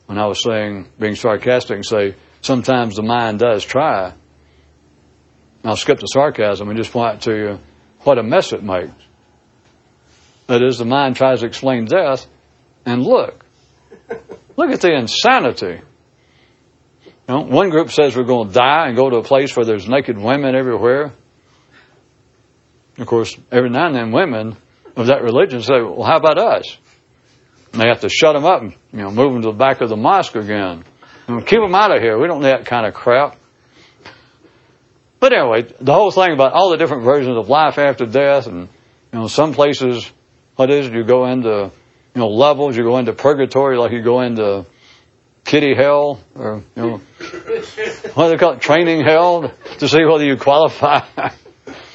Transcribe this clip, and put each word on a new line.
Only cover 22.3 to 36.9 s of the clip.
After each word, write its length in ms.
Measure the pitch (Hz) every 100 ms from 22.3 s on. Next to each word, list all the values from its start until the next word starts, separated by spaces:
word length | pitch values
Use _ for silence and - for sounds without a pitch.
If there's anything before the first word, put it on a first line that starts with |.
| _ _ _ _ _ _ -
Of 100 | 117
course, 300 | 117 110 - -
every 180 | 123 127
now 180 | 123 170
and 80 | 131
then 160 | 113
women 460 | 120 180 113 110 107 _ _ - -
of 120 | 120
that 160 | 139
religion 380 | 117 120 190 123
say, 200 | 110 135
"Well, 220 | 113 87
how 140 | 113 160
about 200 | 151 151
us?" 400 | 220 101 - - _ _ _ _ _ _ _ _ _
And 100 | 117
they 60 | 113
have 140 | 113
to 80 | 101
shut 260 | - 160 147
'em 100 | 151
up 160 | 170
and, 120 | 107 - _
you 80 | 110
know, 120 | 98
move 220 | 107 139
'em 80 | 123
to 80 | 110
the 60 | 107
back 240 | 135 131
of 80 | 120
the 60 | 107
mosque 400 | 131 190 165 117
again. 480 | 101 104 95 82 87 _ - - -
You 80 | 120
know, 60 |
"Keep 200 | 107 220
'em 120 | 214
out 220 | 185 208 139
of 60 |
here. 180 | 113 110
We 80 | 160
don't 140 | 156
need 80 | 135
that 160 | 127 110
kind 200 | 120 110
of 80 |
crap." 440 | - - 123 143 - _ _ _ _ _ _ - - _ _ _ _ _ _ _ _ _ -
But 140 | 262
anyway, 280 | 233 135 113 117 -
the 140 | 131
whole 180 | 160 208
thing 220 | 185 185
about 200 | 143 135
all 160 | 165 190
the 60 | 160
different 260 | 160